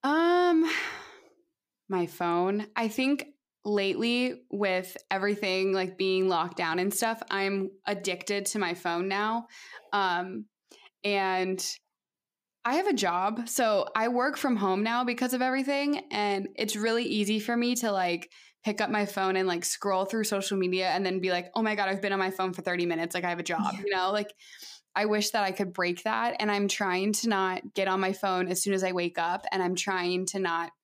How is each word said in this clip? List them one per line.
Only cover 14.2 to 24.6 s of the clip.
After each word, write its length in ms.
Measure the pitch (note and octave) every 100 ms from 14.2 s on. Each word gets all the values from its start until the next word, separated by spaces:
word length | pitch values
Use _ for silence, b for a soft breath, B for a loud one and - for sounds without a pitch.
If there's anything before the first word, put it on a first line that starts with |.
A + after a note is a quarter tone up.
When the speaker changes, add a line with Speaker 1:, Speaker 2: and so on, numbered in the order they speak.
| C4 C4+
Speaker 1:
from 200 | C#4 A#3
home 260 | G3 F#3
now 200 | A3 A#3+ B3
because 280 | A#3+ B3+
of 80 | B3
everything. 640 | B3+ C4 C4+ C#4 C#4+ D4 -
And 380 | G#3+ G#3 G3 G3 -
it's 200 | G#3 G#3
really 280 | A3 A3+
easy 360 | A#3+ G#3+ G3+ G#3+
for 160 | G#3+ A#3+
me 200 | A#3+ B3
to, 160 | A#3
like, 400 | G3 F3+ E3+ - B B B -
pick 160 | G#3
up 80 | G#3
my 160 | G#3 G3+
phone 320 | G3+ F#3+ F#3+
and, 100 | F#3+
like, 160 | E3+
scroll 420 | E3+ - G3+ F#3 F#3+
through 200 | A3+ G#3+
social 320 | G3 F#3+ G3
media 320 | F3+ F#3 F#3
and 160 | E3+ F#3+
then 160 | F#3
be 80 | F#3
like, 180 | F3+ F3 -
"Oh 60 |
my 140 | A3 G#3
God, 120 | F#3+
I've 140 | F#3+
been 100 | G3
on 80 | G3
my 120 | F#3+
phone 200 | F#3+ F#3+
for 80 | F3+
thirty 240 | F#3 F3+ F3
minutes. 300 | E3 E3+ F3+
Like, 80 |
I 60 | F3+
have 100 | F3
a 40 |
job," 180 | F3 E3 -
Speaker 2:
Yeah. 80 | G3 G3+
Speaker 1:
you 100 | F#3+
know, 160 | F3+
like, 220 | G#3 G#3 - B B